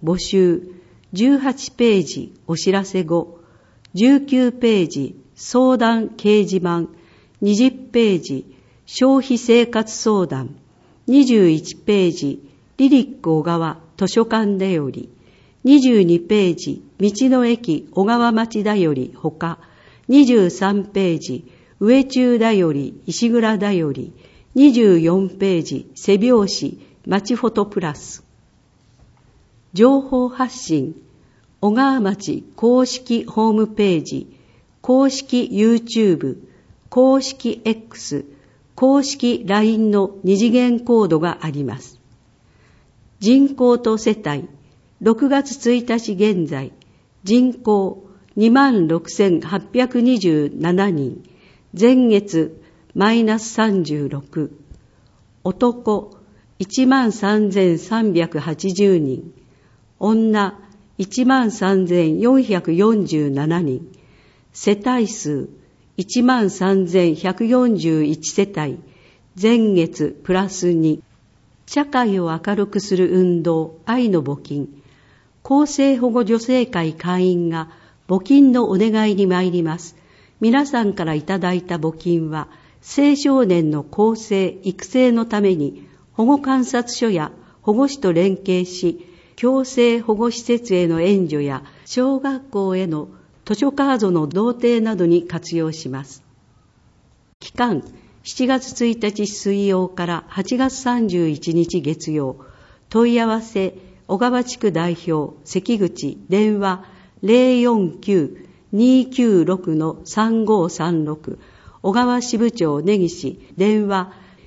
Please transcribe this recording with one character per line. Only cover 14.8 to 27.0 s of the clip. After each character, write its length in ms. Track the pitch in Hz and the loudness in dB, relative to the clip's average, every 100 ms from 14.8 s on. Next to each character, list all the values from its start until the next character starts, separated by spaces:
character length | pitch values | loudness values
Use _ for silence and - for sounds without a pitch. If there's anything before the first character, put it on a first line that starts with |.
| 135 | -4
り。 200 | - - _ _ _ _ _ | -8 -16 _ _ _ _ _
二 160 | 254 285 | 6 6
十 220 | 254 220 | 8 4
二 180 | 170 170 | 4 2
ペ 300 | 175 214 185 | 2 2 2
ー 60 | 160 | -2
ジ、 260 | 143 - - - | -6 -10 -12 -2
道 140 | 202 202 262 | -2 2 2
の 160 | 254 233 | 4 2
駅 420 | 233 180 147 - | 0 -2 -4 -4
小 120 | 185 | -2
川 280 | 202 240 233 | 0 2 2
町 320 | 220 226 214 | 0 -2 -2
だ 120 | 208 208 | -2 0
よ 200 | 160 135 | 0 0
り 180 | 127 - | -6 -8
ほ 140 | 156 | -8
か。 300 | 156 165 160 - _ _ _ - | -6 -8 -10 -16 _ _ _ 4
二 180 | 277 254 | 6 6
十 240 | 233 175 | 6 2
三 360 | - 196 202 196 | 0 -2 -2 -2
ペ 280 | 196 185 | -2 0
ー 60 | 160 | -2
ジ、 260 | - 120 - _ _ - | -4 -12 -12 _ _ -2
上 240 | 202 269 269 | 4 4 2
中 340 | 254 247 233 | 0 2 2
だ 140 | 226 | 2
よ 200 | 202 165 | 2 2
り 280 | 143 135 - - | -2 -6 -10 -10
石 240 | - 233 | -2 0
倉 280 | 233 220 208 | 2 0 0
だ 140 | 202 | -2
よ 200 | 185 151 | -2 -2
り。 200 | 135 123 - - - _ 254 | -6 -12 -16 -20 -20 _ 4
二 180 | 285 | 6
十 260 | 240 208 170 | 6 6 6
四 300 | 160 190 190 | 4 2 0
ペ 300 | 190 196 170 | -2 -2 -2
ー 40 | |
ジ、 280 | - 131 - | -2 -8 -10
背 220 | - - 196 | -6 0 2
表 360 | 240 233 190 | 4 4 2
紙、 280 | - 143 - - _ | -2 -8 -10 -18 _